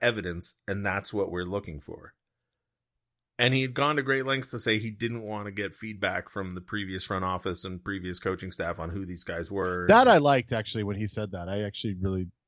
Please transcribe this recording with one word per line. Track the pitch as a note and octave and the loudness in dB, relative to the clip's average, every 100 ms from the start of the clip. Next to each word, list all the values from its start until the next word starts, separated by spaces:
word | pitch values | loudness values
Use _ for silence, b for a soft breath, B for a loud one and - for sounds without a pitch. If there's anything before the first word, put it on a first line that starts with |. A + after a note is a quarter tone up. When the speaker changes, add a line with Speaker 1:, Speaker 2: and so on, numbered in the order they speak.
Speaker 1:
evidence | A#2+ A2 F2 E2+ - - - | 2 2 -4 -4 -6 -8 -6
and | G2 G2 | -2 0
that's | G2 - | -2 -2
what | G#2 F2+ | -2 0
we're | F2+ | -2
looking | F2+ G2+ F2 D2+ | -2 -4 -6 -12
for." | - - - _ _ _ _ _ _ _ _ _ _ _ _ - | -12 -14 -16 _ _ _ _ _ _ _ _ _ _ _ _ 0
And | B2 | 4
he | C3 | 4
had | C3 B2 | 2 0
gone | C#3+ D3+ | 2 2
to | |
great | C3 C3+ C3 | 2 0 2
lengths | C3+ B2+ | -2 -2
to | A#2 | -4
say | A#2 G#2+ | 0 2
he | A2 | 0
didn't | G#2 A#2 A#2 | -4 -4 -4
want | G#2+ G#2 G#2 | -6 -8 -6
to | |
get | G2 G2 | -6 -8
feedback | - A2 G#2 G2 F#2 - | -8 -12 -2 -2 -2 -4
from | G2+ F#2 F2+ | -6 -6 -8
the | |
previous | F2 G#2 F#2+ F#2 | -6 -6 -4 -6
front | - F#2+ | -4 -2
office | F#2 F2+ F#2+ F2 F#2+ | 0 0 -2 -4 -6
and | F2+ | -6
previous | G#2 F#2+ F2+ E2+ | -6 -6 -6 -4
coaching | F#2+ F#2 F#2 | -4 -4 -6
staff | - E2+ E2 | -6 -4 -4
on | E2 | -6
who | G2 F#2 | -6 -6
these | F2 | -8
guys | - E2+ E2+ | -6 -6 -4
were. | G2 F#2 F2+ F2 | -2 -2 0 8
Speaker 2:
That | A3+ C4 | 10 10
I | F3+ | 8
liked, | C#3+ C3+ - | 8 4 4
actually, | A2+ G#2+ A2+ G2+ | -2 -2 -4 -2
when | G2+ | -2
he | G#2+ | -4
said | A2 G#2 | -4 -6
that. | F#2 F2 | -6 -4
I | G2+ | -4
actually | G#2 - A2+ F#2 | -4 -4 -6 -2
really, | F#2+ F#2 F2+ _ | -2 0 -4 _